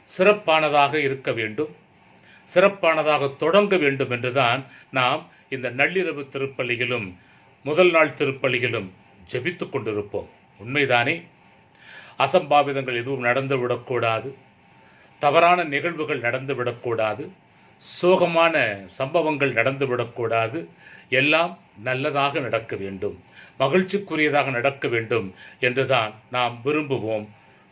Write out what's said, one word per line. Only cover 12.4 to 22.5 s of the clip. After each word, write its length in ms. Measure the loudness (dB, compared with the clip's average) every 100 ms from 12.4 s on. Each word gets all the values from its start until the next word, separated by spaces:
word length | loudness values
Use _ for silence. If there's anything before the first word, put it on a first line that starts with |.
| 4 2 2 -2 -4 -4
எதுவும் 280 | -4 -2
நடந்துவிடக்கூடாது, 1120 | 0 0 0 -2 -2 -4 -4 -2 0 -2 -6 -14 _ _ _ _ _ _ _ _
தவறான 440 | 2 4 4 4
நிகழ்வுகள் 580 | 0 -4 -4 -6 -6 -4
நடந்துவிடக்கூடாது, 1080 | -2 -4 -4 -4 -4 -4 -4 -2 -2 -4 -10 -16 _ _ _ _ -18 -2
சோகமான 840 | 4 4 4 4 4 4 0 -2 -10
சம்பவங்கள் 680 | -6 -2 0 0 0 0
நடந்துவிடக்கூடாது, 1120 | 2 0 0 -2 -2 -4 -6 -2 0 0 -4 -12 -16 -20 -20 -2
எல்லாம் 500 | 0 4 2 0 -4 _ -12
நல்லதாக 560 | -6 -4 -2 0 0 -2
நடக்க 360 | -2